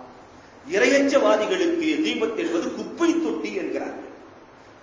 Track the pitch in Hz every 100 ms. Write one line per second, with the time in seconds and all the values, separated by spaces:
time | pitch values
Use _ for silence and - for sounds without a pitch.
0 | - - - - - - 135 190 262 277
1 | 277 - 208 214 196 185 170 165 156 156
2 | 208 240 220 - 170 165 - 208 214 -
3 | 339 - 320 - 208 196 156 139 143 -
4 | - - - - - - - -